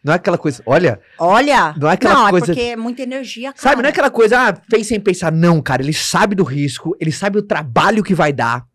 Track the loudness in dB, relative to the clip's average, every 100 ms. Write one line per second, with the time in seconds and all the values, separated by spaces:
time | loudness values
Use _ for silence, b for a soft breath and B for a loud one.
0 | -4 -2 0 -2 -4 -6 0 2 2 -2
1 | b -2 2 4 4 2 2 0 0 2
2 | 4 4 4 2 0 -2 -4 -6 -8 -8
3 | -8 -8 -10 -12 -12 -2 0 2 0 0
4 | 0 2 2 4 2 -2 -2 -2 0 -2
5 | -2 -2 -2 2 4 2 0 -2 -2 -4
6 | -2 0 0 0 -2 -2 -4 -4 -8 -4
7 | -4 -4 -2 -2 -2 -4 -2 0 2 0
8 | 0 0 0 0 -2 -4 -8